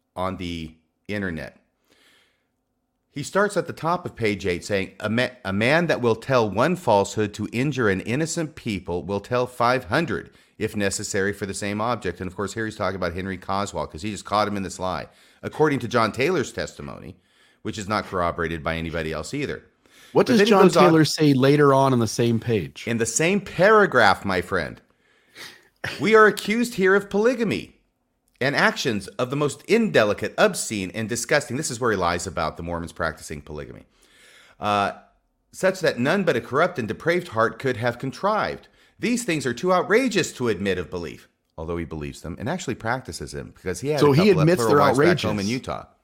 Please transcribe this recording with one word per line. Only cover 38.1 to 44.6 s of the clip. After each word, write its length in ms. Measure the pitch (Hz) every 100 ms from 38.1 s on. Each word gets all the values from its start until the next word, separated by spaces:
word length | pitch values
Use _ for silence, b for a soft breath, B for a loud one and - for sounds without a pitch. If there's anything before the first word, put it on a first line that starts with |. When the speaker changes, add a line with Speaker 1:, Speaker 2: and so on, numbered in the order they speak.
| - 196 214 107 71 - b b b
Speaker 1:
These 240 | 202 240
things 200 | - 160
are 100 | 127
too 180 | 120 180
outrageous 600 | 185 156 214 262 196 151
to 140 | - 120
admit 300 | 95 98 90
of 100 | 82
belief." 400 | 90 82 58 - _ _ -
Although 220 | 80 85
he 60 |
believes 380 | 80 78 73 69
them 140 | 78 87
and 100 | 107
actually 280 | 185 - 107
practices 560 | 113 127 - 82 73
them 200 | 71 65
because 260 | - 90 90
he 80 | 135
had 120 | 147
Speaker 2:
So 120 | 147
Speaker 1:
a 40 | 139
Speaker 2:
he 120 | 208
Speaker 1:
couple 20 |
of 80 | 170
Speaker 2:
admits 180 | 156
Speaker 1:
plural 160 | 175